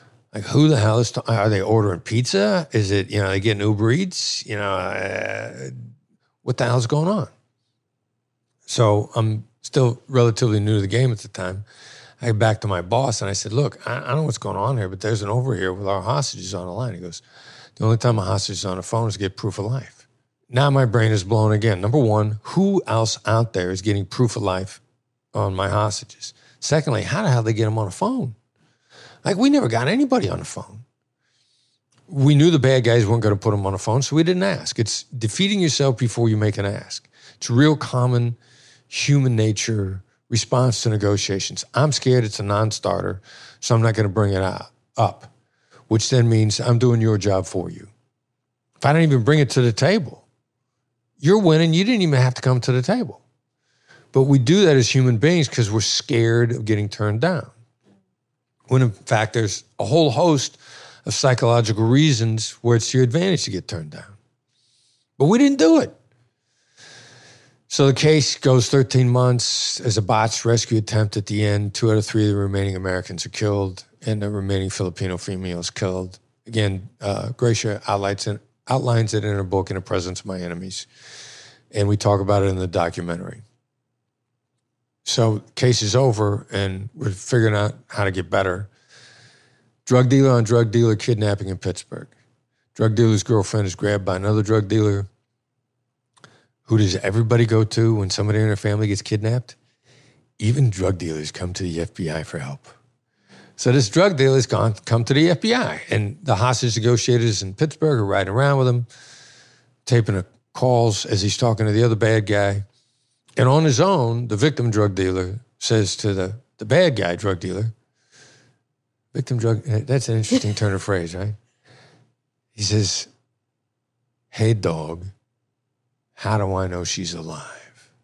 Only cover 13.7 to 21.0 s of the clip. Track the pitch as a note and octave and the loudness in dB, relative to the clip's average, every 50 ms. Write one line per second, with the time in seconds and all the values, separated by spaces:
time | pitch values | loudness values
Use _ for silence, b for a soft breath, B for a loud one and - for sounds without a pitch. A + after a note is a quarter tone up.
13.7 | - - - - A#2+ A#2 - - B2+ D#3 D#3+ C#3 A#2 - - G#2 F#2+ G2 G2+ B2 | -4 -8 -10 -10 -8 -8 -6 -4 -4 -2 -2 -4 -6 -6 -6 -6 -6 -4 -2 -2
14.7 | C3+ A#2 G2 F#2 F#2+ F#2 - G#2+ A2+ G2 G2+ G2 A2 B2+ B2+ C3+ A2 F2+ F#2+ F#2 | -2 -2 -4 -6 -8 -6 -4 -4 -2 -2 -2 -2 -2 -2 -2 -2 -4 -2 -2 -4
15.7 | F2+ G2 G2+ F#2+ G2+ F#2+ F#2 A2 C3+ D3 C3+ - - G2+ F2+ F#2 G2+ F2+ F2+ F2+ | -4 -4 -4 -4 -4 -4 -2 -2 -2 -2 -2 -6 -8 -12 -12 -10 -10 -10 -10 -8
16.7 | F2 G#2+ C3 A#2 F#2 F2 F2+ F2 E2 - B B B B B B B B B B | -8 -8 -8 -8 -8 -10 -12 -14 -16 -16 B B B B B B B B B B
17.7 | B - - A2 A#2 A2+ - B2 A2 G#2+ F#2 F#2 G2+ G2 - - G2 E2 F#2+ G2 | B -4 0 2 2 2 2 0 0 0 0 -2 -2 -2 -4 -6 -8 -8 -6 -6
18.7 | F2+ F#2 F#2 - - A2+ A#2 A2 F#2+ F#2+ G2+ F#2 - - - G#2 - - G2 A2+ | -6 -6 -8 -6 -4 -2 -2 -2 -4 -4 -6 -8 -8 -6 -8 -8 -6 -6 -6 -6
19.7 | B2+ C3+ - - _ _ _ _ _ _ _ _ _ _ _ _ B2 B2+ C#3+ C#3+ | -6 -6 -8 -12 _ _ _ _ _ _ _ _ _ _ _ _ -2 0 2 4
20.7 | C3+ C3+ C3 A2+ G2 A#2 | 4 4 2 2 2 2